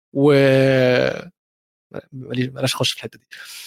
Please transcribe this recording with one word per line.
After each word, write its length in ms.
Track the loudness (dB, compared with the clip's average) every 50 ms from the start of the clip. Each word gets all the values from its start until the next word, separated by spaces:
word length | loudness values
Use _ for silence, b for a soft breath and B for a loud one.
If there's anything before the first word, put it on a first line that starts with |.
| _ _ -2
و، 200 | 2 4 4 4 4 4 4 4 4 4 4 2 2 2 2 2 2 0 -2 -4 -6 -12 -18 -20 _ _ _ _ _ _ _ _ _ _ _ -18 -18 -16 _
بلاش، 340 | -18 -18 -14 -8 -6 -4 -4
بلاش 300 | -6 -4 -4 -4 -4 -2
أخش 160 | -2 -4 -4
في 60 | -6
الحتة 220 | -8 -12 -16 -18 -20
دي. 80 | _ B B B B B B B B